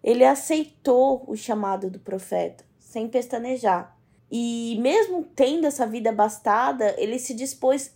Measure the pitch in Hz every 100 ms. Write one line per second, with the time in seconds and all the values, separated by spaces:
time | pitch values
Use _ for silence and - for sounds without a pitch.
0 | - 240 254 277 - 311 302 _ 277 247
1 | 269 262 262 214 - 214 196 196 190 190
2 | - 190 - 180 170 - _ _ _ 226
3 | 226 247 240 233 240 254 220 180 - _
4 | _ _ - 233 233 233 233 226 254 415
5 | 392 359 - - 269 330 330 - 226 233
6 | 226 214 214 - 220 214 254 254 208 190
7 | 214 247 - 226 269 - 262 277 -